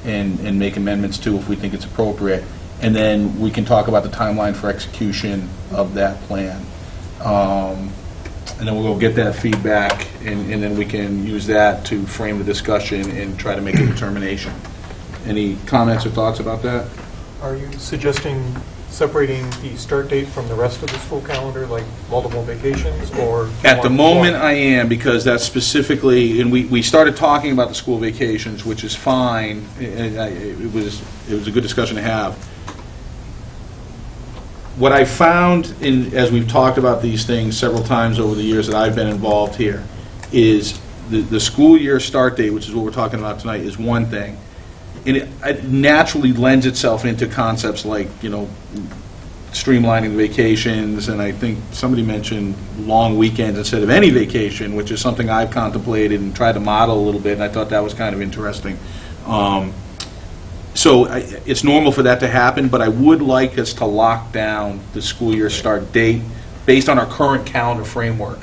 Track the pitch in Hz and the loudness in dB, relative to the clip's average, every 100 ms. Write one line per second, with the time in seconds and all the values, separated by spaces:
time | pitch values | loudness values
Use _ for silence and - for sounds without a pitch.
0 | 120 104 98 92 107 101 101 98 101 101 | -4 -2 -2 -4 -2 0 0 -2 -2 -2
1 | 101 - 113 101 101 101 101 95 - - | -2 -2 -2 -2 -2 -4 -4 -8 -8 -2
2 | 110 98 98 92 87 - - - 110 110 | -2 0 -2 -2 -4 -14 -14 -4 0 4
3 | 107 107 104 98 110 113 110 113 117 107 | 4 4 2 0 -2 0 2 2 4 2
4 | 104 - 110 107 104 101 104 98 - - | 0 -4 -2 0 -2 -2 -4 -4 -8 -4
5 | 107 98 107 98 90 87 - 101 98 101 | -4 -2 -4 -4 -6 -10 -8 -2 -2 0
6 | 98 95 - 98 95 95 - - - - | -2 -2 -6 -6 -6 -8 -12 -14 -14 -12
7 | - - 117 101 98 98 95 95 98 95 | -12 -8 0 2 2 0 -2 -6 -8 -10
8 | - - - - - - 113 107 107 98 | -12 -12 -12 -12 -12 -8 -4 -2 0 2
9 | 113 113 107 104 117 101 104 107 101 101 | 2 2 0 0 -2 0 2 2 2 -2
10 | - - 110 104 95 107 104 104 101 107 | -4 -10 -8 -6 -4 -4 -2 -2 -2 -2
11 | 101 101 101 104 101 107 107 98 - 107 | -4 -4 -4 -4 0 4 4 4 -4 -4
12 | 98 - 107 104 98 101 - 104 - 101 | -4 -6 -4 -4 -2 -2 0 -2 0 -4
13 | 98 101 98 95 - 98 98 - 127 113 | -4 -6 -8 -6 -6 -4 0 2 2 0
14 | 107 101 98 98 - - - - - - | -4 -4 -4 -6 -8 -10 -14 -16 -14 -16
15 | - - - 107 101 98 - 131 117 113 | -14 -12 -4 -2 -2 -4 0 2 4 2
16 | 113 113 110 110 110 113 123 123 120 - | 0 0 -2 -2 -6 -4 -4 -4 -6 -12
17 | - - - - 139 135 135 - - 151 | -14 -14 -14 -10 -8 -8 -8 -10 -8 -4
18 | 143 135 156 135 127 127 - - - - | -2 -2 -2 -4 -4 -8 -10 -14 -12 -2
19 | 151 147 139 131 127 120 135 113 - 139 | 0 2 0 0 -4 -8 -8 -10 -4 -2
20 | 139 139 139 - 117 113 120 - 147 127 | 0 -2 -2 -6 -6 -2 -2 -2 -8 -8
21 | - 147 143 135 135 131 127 117 113 - | -6 -8 -6 -6 -6 -6 -6 -6 -6 -12
22 | - 120 120 117 117 113 135 139 135 - | -4 -2 -2 -4 -6 -4 -2 0 -2 -2
23 | - - 120 117 113 - 135 123 123 131 | -4 -2 0 0 -2 2 4 6 4 6
24 | 156 175 175 170 151 143 139 127 117 117 | 6 8 6 4 2 4 4 4 4 2
25 | 131 120 120 120 - 127 - 151 139 135 | 2 2 4 2 0 -2 0 0 2 2
26 | 135 123 117 113 120 123 123 123 117 160 | 4 6 4 2 4 2 4 2 4 6
27 | 156 - 156 147 147 131 120 - - 117 | 6 6 4 4 2 0 0 -2 -2 -2
28 | 110 110 123 107 117 104 110 110 110 - | -2 -2 -2 -2 -4 -8 -6 -6 -6 -4
29 | - 131 123 117 107 107 104 110 120 107 | 0 2 2 0 -4 -6 -10 -10 -8 -6
30 | 113 107 110 90 104 87 110 107 104 101 | -6 -4 -6 -6 -8 -8 -6 -4 -4 -6
31 | - - - 107 104 110 110 - 123 107 | -12 -14 -6 -4 0 0 0 -2 -2 -2
32 | 110 110 98 101 - - - - - - | -2 -2 -2 -6 -14 -14 -14 -14 -16 -14
33 | - - - - - - - - - - | -14 -14 -14 -14 -14 -14 -16 -16 -16 -14
34 | - - - - - - - - 131 139 | -14 -14 -14 -14 -14 -14 -12 2 4 6
35 | 127 - 165 175 180 175 165 - 147 131 | 4 6 6 6 6 4 2 -2 2 2
36 | 123 127 123 117 117 131 131 131 127 113 | 2 2 2 2 2 4 4 4 4 2
37 | 117 110 117 120 110 110 120 113 113 120 | 0 -2 0 0 0 0 0 0 0 2
38 | 117 113 107 107 107 110 104 107 110 113 | 2 2 0 0 2 2 2 2 2 2
39 | 110 104 110 104 104 - 107 98 - - | 0 0 2 2 2 0 -2 -2 -8 -14
40 | - - - 135 113 107 101 - - - | -14 -14 0 4 6 6 2 -8 -12 -14
41 | 120 110 101 110 - - 151 160 139 135 | -4 -2 0 -2 -2 6 8 8 6 0
42 | - 135 127 123 107 107 104 113 110 113 | 2 2 2 2 0 0 -4 -4 -4 -2
43 | 110 117 107 101 117 107 87 98 113 117 | -4 -4 -6 -6 -6 -6 -6 -6 -2 0
44 | 113 107 104 104 - - - - - - | 0 -4 -8 -12 -16 -18 -18 -18 -18 -8
45 | 131 135 135 - 139 147 131 135 139 147 | 0 0 -2 -8 -6 -4 0 2 4 6
46 | 165 156 135 120 131 131 127 120 127 110 | 4 4 2 4 6 4 4 0 0 2
47 | 123 113 123 - 113 113 107 104 107 107 | 0 0 -2 0 0 0 -2 -4 -4 -4
48 | 95 - 110 104 101 - - - - - | -6 -8 -6 -6 -8 -10 -12 -12 -10 -12
49 | - - - - - - - 127 117 113 | -16 -16 -16 -16 -12 -4 2 4 6 2
50 | 110 107 107 117 113 110 120 110 107 107 | 2 0 0 2 2 4 2 -2 -2 -4
51 | 104 104 104 98 120 110 - - 127 123 | -4 -4 -4 -4 -4 -4 -8 -6 0 0
52 | 110 107 104 110 101 98 - - 107 110 | 0 -2 -4 -4 -4 -6 -10 -8 2 4
53 | 113 107 110 113 110 101 104 113 104 139 | 4 4 4 4 0 0 -2 0 4 8
54 | 202 123 104 120 104 95 107 104 104 110 | 8 6 2 0 -2 -4 -6 -4 -4 -2
55 | 127 117 117 110 113 127 110 107 104 113 | -2 0 0 0 0 -2 -2 -2 -2 0
56 | 107 104 98 95 117 107 104 107 113 110 | 2 0 -2 0 2 2 0 2 4 4
57 | 104 101 101 101 104 113 107 110 104 104 | 2 0 -2 -2 -2 -2 0 0 -2 -4
58 | 110 98 98 107 107 101 98 92 - - | -4 -4 -6 -4 -6 -6 -8 -8 -10 -12
59 | - - - 110 101 98 92 95 - - | -12 -12 -2 0 2 2 -2 -8 -14 -12
60 | - - - - - - - - 160 127 | -12 -12 -14 -14 -12 -12 -8 2 6 8
61 | 123 127 - - - 139 147 143 151 127 | 6 0 -6 -10 -4 0 4 6 6 4
62 | 123 123 127 123 123 131 135 123 113 110 | 4 4 4 4 4 4 2 2 2 6
63 | 143 160 139 131 131 135 113 - 113 104 | 6 6 6 4 2 0 -4 -2 -2 4
64 | 113 113 - 113 107 107 104 98 - 107 | 4 2 -4 -4 -2 -2 -4 -6 -8 -6
65 | - - 117 110 107 - 95 95 95 117 | -6 -2 0 2 0 0 0 0 0 2
66 | 113 117 - - - - - 135 131 131 | 4 2 -2 -12 -14 -6 4 6 6 2
67 | 113 - 143 131 - 127 120 120 110 123 | 2 2 2 2 -2 -2 0 -2 -4 -4
68 | 117 113 101 - | -2 -2 -6 -8